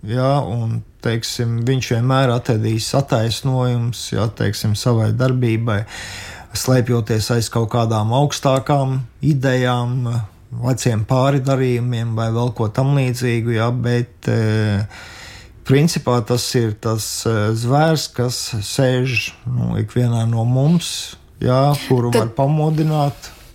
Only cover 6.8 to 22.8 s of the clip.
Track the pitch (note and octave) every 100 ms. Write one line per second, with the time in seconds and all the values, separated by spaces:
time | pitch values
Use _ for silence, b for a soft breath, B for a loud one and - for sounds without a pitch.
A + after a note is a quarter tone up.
6.8 | A#2+ A#2+ A2 A2 - A#2+ A2+ A2+ A2+ A#2+
7.8 | A2+ A2+ G#2+ B2 D3 - C#3 C3+ C3 D3
8.8 | C3+ C3 B2+ - C#3 C#3+ C3 B2+ B2+ B2
9.8 | A#2+ B2+ A#2+ A#2 G#2 - - A#2+ A#2+ B2
10.8 | B2+ G#2+ G#2+ C3 C3+ C#3 B2+ C3+ B2+ A#2+
11.8 | B2 A#2+ A#2 A2 A2+ A#2 A#2+ - A2 A#2
12.8 | C3+ C#3+ B2+ B2 B2 A#2 A2+ A2+ A#2 B2+
13.8 | A#2+ A#2+ A#2+ - - A2+ A2 A2 G#2+ G2+
14.8 | G#2 B B B B B B - - C3+
15.8 | E3 - C3 B2 A2+ B2 - B2+ A2+ G#2
16.8 | A2+ A2+ - - A2+ A2+ G#2 A2+ A#2+ C#3+
17.8 | D#3+ D#3 - - B2 B2 - A2+ G2+ -
18.8 | C3 B2+ C3 B2 - - - B2 A#2 A2
19.8 | G#2+ - B2 A#2 A2+ A#2 A#2 B2+ C#3 E3+
20.8 | - - - - - - A#2 B2+ C#3+ C#3+
21.8 | - C3 A#2+ A#2 A#2 A#2 C#3 D#3 D3+ D#3